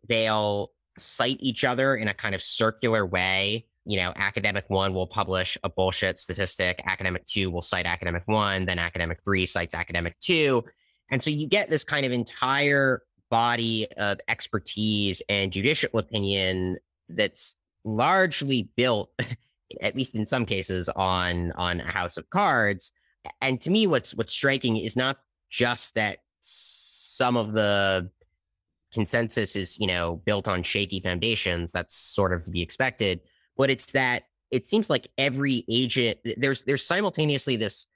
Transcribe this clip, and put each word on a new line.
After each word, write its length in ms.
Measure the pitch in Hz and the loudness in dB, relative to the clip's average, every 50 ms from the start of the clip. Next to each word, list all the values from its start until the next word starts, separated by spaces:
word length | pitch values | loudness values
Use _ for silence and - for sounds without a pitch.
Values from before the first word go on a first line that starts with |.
| _ | _
They'll 640 | - 117 113 113 110 107 107 104 104 104 101 101 - _ _ _ _ _ | 2 2 2 4 4 2 4 2 2 2 0 -2 -6 _ _ _ _ _
cite 400 | - - - - - 123 123 135 - | -14 -12 -10 -2 0 0 0 0 0
each 240 | - 131 113 - - | -2 -2 0 2 0
other 320 | 127 123 120 135 139 135 | 2 2 2 2 2 2
in 120 | 113 110 | 2 0
a 60 | 104 98 | -2 -2
kind 220 | - - 107 98 | -2 -2 -2 -2
of 60 | 92 | -2
circular 640 | - - - - 110 110 110 - - 117 113 110 101 | -2 -4 0 2 2 2 2 2 0 2 2 2 2
way. 640 | 90 90 90 90 92 95 95 98 101 107 113 - _ _ _ _ | 0 0 0 2 2 2 2 2 0 -2 -4 -6 _ _ _ _
You 120 | - 104 | -2 -2
know, 160 | 95 90 90 - | 0 0 -2 -2
academic 500 | - 98 98 - 117 101 104 95 101 - | -2 -2 -2 -2 0 -2 0 0 -2 -4
one 260 | - 98 95 95 98 92 | 0 0 0 2 2 0
will 140 | 92 92 | -2 -4
publish 500 | 92 - 107 98 95 92 92 92 - - - - | -2 -2 -4 -2 0 0 -2 -2 -2 -4 -6 -6
a 60 | 98 | -6
bullshit 500 | - - 92 92 90 - 101 92 90 - | 0 2 2 2 2 0 0 0 0 -2
statistic, 640 | - - 87 95 98 90 - - 95 90 90 - - | -6 -6 -4 -4 -2 -4 0 0 0 0 0 -2 -4
academic 400 | - 95 - 101 92 90 87 - | -6 -4 -2 -2 -4 -4 -4 -6
two 260 | - - 104 95 95 | -4 -2 -2 0 0
will 100 | 85 87 | -2 -4
cite 240 | 85 - - 90 87 | -4 -2 -2 -2 -2
academic 380 | 85 87 90 92 90 85 87 87 | -2 -4 -2 -2 -4 -4 -4 -2
one, 400 | - 107 107 104 101 95 95 92 | 0 0 2 2 0 0 0 0
then 140 | 92 90 87 | -2 -2 -2
academic 400 | 85 85 - 87 85 82 82 - _ | -2 -4 -2 -4 -4 -4 -4 -6 _
three 220 | 98 98 95 92 | 0 0 0 0
cites 300 | - - 90 85 82 - | 0 -2 -4 -4 -4 -6
academic 440 | 82 85 - 87 87 85 85 - _ | -8 -8 -4 -4 -4 -4 -4 -6 _
two. 440 | - - 180 160 151 139 131 120 113 - _ _ _ _ _ _ _ _ | -2 0 2 2 4 4 2 2 0 -4 _ _ _ _ _ _ _ _
And 100 | 143 131 | -4 -2
so 80 | - 156 | -2 -2
you 180 | 151 147 156 | -2 -2 0
get 220 | 131 180 208 196 - | 2 2 0 2 2
this 140 | 160 151 - | -2 -2 -2
kind 220 | - 156 143 139 | -2 -2 -2 0
of 60 | 127 | 0
entire 920 | 123 123 113 - - - 127 127 135 139 143 143 143 139 139 135 127 - _ _ _ _ _ _ | 0 -2 -2 -4 -4 -4 0 0 2 2 4 4 4 4 4 4 2 0 _ _ _ _ _ _
body 580 | 117 113 117 120 120 117 117 113 113 110 107 - - | 2 4 4 4 2 2 0 0 0 0 -2 -4 -4
of 220 | - 104 101 101 92 - | -2 0 0 0 -2 -2
expertise 920 | - 117 - - - - 101 - - - 104 107 107 107 104 101 98 92 - - - | -4 -4 -4 -4 -4 -4 -4 -4 -4 -4 0 2 2 2 2 2 0 0 -2 -2 0
and 220 | 104 101 98 95 | 0 0 0 0
judicial 480 | 90 98 98 135 151 - - - - 113 | -2 0 0 2 2 2 0 0 0 -2
opinion 760 | 101 - - 107 98 98 98 98 95 92 95 92 92 92 90 - _ _ _ _ _ - | -2 0 -2 -2 0 2 2 2 2 0 0 0 0 -2 -2 -4 _ _ _ _ _ -8
that's 460 | 85 95 104 98 _ - - - - _ _ _ _ _ _ | -2 0 0 0 _ -8 -10 -10 -12 _ _ _ _ _ _
largely 840 | 110 110 107 127 156 185 190 190 175 - - 147 139 135 120 98 - _ | -4 0 2 2 4 6 4 4 2 2 -2 -2 0 0 -2 -2 -2 _
built, 360 | - 123 127 117 104 - _ _ - 117 - 120 - _ | 2 2 4 2 0 -2 _ _ -6 -6 -6 -6 -12 _
<laughs> 340 | _ _ _ _ _ - - | _ _ _ _ _ -14 -4
at 140 | - 104 - | -4 -4 -2
least 200 | 131 131 - - | -2 -6 -4 -2
in 100 | 107 107 | -4 -2
some 200 | - - 127 117 | 0 0 0 0
cases, 440 | - 104 95 92 - 95 90 87 - | 0 0 -2 -2 -2 -2 -2 -2 -2
on, 640 | - - 95 95 92 90 90 87 87 87 87 85 - | -2 0 2 2 2 2 2 0 0 0 -2 -2 -2
on 280 | - 90 90 87 87 | -2 -2 -2 -2 -2
a 100 | 62 82 | -4 -4
house 260 | 92 101 90 87 - | -4 -2 -4 -4 -6
of 120 | 82 - _ | -10 -12 _
cards. 600 | - 185 208 180 139 120 110 104 101 92 - - _ _ _ _ _ _ _ - - _ | 0 2 2 4 4 4 4 2 0 -2 -6 -14 _ _ _ _ _ _ _ -18 -8 _
And 180 | - 135 131 123 | 0 0 0 0
to 80 | - 156 | 0 2
me, 180 | 185 220 220 | 4 4 4
what's, 260 | 190 156 123 - - - | 4 4 2 0 -2 -6
what's 180 | 107 113 - - | -6 -4 -4 -2
striking 440 | - - 139 135 131 - 123 110 | 0 2 2 2 2 2 0 0
is 180 | 110 85 113 - | 0 -2 -2 0
not 220 | 127 127 131 135 _ _ _ _ _ _ _ | 0 0 0 -2 _ _ _ _ _ _ _
just 460 | - - 120 120 120 - - - _ | 0 0 2 2 2 -2 -6 -4 _
that 240 | 110 107 104 95 - _ _ _ _ | 0 0 0 -2 -6 _ _ _ _
some 960 | - - - - - - - - - - - - - - - - 127 123 123 | -14 -10 -10 -8 -8 -8 -8 -10 -10 -12 -12 -12 -10 -8 -2 0 2 2 4
of 160 | 120 107 107 107 | 2 0 2 2
the 560 | 110 107 101 101 98 98 98 95 95 90 95 _ _ _ _ _ _ _ _ _ _ _ _ _ _ _ _ - | 2 4 4 4 4 4 4 2 2 -2 -4 _ _ _ _ _ _ _ _ _ _ _ _ _ _ _ _ -2
consensus 640 | 117 107 - - 120 117 110 - - 107 - - | -2 0 2 2 0 0 0 0 -2 -2 -2 -2
is, 240 | 98 92 - - - | -4 -4 -4 -2 -2
you 80 | 107 | 0
know, 340 | 92 90 87 85 85 85 78 - | 0 0 0 0 -2 -4 -2 -2
built 220 | - 104 101 92 | 0 0 0 0
on 160 | 107 95 90 87 | 0 -2 -2 -2
shaky 380 | - - 104 101 92 101 95 | -2 0 -2 -2 -2 -4 -4
foundations. 680 | - 92 90 87 92 117 113 - - 95 87 85 85 82 | -2 -2 -2 0 0 0 -2 0 0 -2 -2 -2 -4 -4
That's 240 | - 90 87 - - | -4 -6 -4 -4 -4
sort 380 | - - - - - 98 92 90 | -4 -4 -2 0 2 2 2 2
of 100 | 85 82 | -2 -4
to 80 | - | -6
be 100 | 82 87 | -4 -4
expected. 600 | 85 - - - 131 127 - - 107 98 90 90 _ _ _ _ _ _ _ | -4 -4 -2 -2 -2 -2 0 0 0 0 0 -2 _ _ _ _ _ _ _
But 120 | - 135 135 | 0 2 2
it's 220 | 135 127 - - | 2 -2 -4 -2
that 320 | - 135 131 123 123 - _ _ _ _ _ _ | 0 0 2 2 0 -2 _ _ _ _ _ _
it 160 | 135 127 - | -2 -2 0
seems 220 | - - 220 202 - | 2 0 0 2 2
like 200 | 156 123 - - _ | 0 0 0 -4 _
every 480 | - 135 143 123 135 139 139 131 117 - - | 0 0 0 2 0 2 2 2 0 0 0
agent, 500 | 113 123 131 120 - 131 120 113 101 - - | 2 2 2 2 2 2 2 2 0 -2 -4
th-, 140 | 117 - 113 | -6 -2 0
there's, 240 | 131 139 135 - - | 0 0 0 0 0
there's 220 | 120 143 131 - | -2 0 0 0
simultaneously 720 | - 170 190 208 190 - - 156 151 143 135 - - 127 | 0 0 0 0 0 0 2 2 2 2 0 0 0 0
this 320 | 107 110 101 - - - _ _ | 0 0 -4 -4 -8 -14 _ _